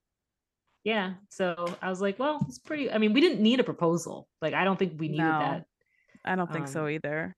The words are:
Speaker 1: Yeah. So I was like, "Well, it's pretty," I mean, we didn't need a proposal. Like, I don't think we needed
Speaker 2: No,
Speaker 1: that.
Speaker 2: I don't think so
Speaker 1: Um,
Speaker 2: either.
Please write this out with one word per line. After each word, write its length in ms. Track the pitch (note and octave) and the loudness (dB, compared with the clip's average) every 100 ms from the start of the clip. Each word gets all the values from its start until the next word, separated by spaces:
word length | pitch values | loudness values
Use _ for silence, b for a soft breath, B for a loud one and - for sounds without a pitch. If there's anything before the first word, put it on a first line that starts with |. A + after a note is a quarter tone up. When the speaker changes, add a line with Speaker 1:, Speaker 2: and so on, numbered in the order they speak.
| _ _ _ _ _ _ _ _ | _ _ _ _ _ _ _ _
Speaker 1:
Yeah. 300 | G#3 A3 F#3 F#3 _ | -4 -2 -4 -8 _
So 480 | - F#3 E3+ F3 F3 | -4 -2 -2 -6 -6
I 80 | F3+ | -6
was 120 | F3+ | -2
like, 180 | G3 G3 | -2 0
"Well, 260 | C#4 D4 - | -2 -2 -4
it's 100 | - | -6
pretty," 320 | - D4+ C4 | -8 -4 -2
I 80 | G#3+ | 2
mean, 140 | G#3+ | 4
we 80 | A#3 | 6
didn't 220 | F4 G#3 | 4 6
need 180 | G#3+ B3+ | 4 4
a 40 | |
proposal. 640 | G3 C3+ E3+ E3+ E3 F#2+ - _ | 2 2 2 2 -2 -10 -14 _
Like, 120 | D#3 | -2
I 100 | C#3 | 2
don't 140 | F#3+ F#3+ | 2 2
think 220 | F#3 D#3 | 0 -2
we 80 | D#3 | -4
needed 300 | D3+ D#3+ D#3 | 0 2 2
Speaker 2:
No, 0 | |
Speaker 1:
that. 280 | D3 C#3+ - _ b b b b | 0 -4 -8 _ b b b b
Speaker 2:
I 120 | - F#3 | -4 -2
don't 160 | E3+ | -2
think 160 | D#3+ C#3 | -4 -4
so 200 | D3+ D3+ | -4 -2
Speaker 1:
Um, 0 | |
Speaker 2:
either. 480 | D#3 D3 D3+ F#3 | -4 -4 -4 -6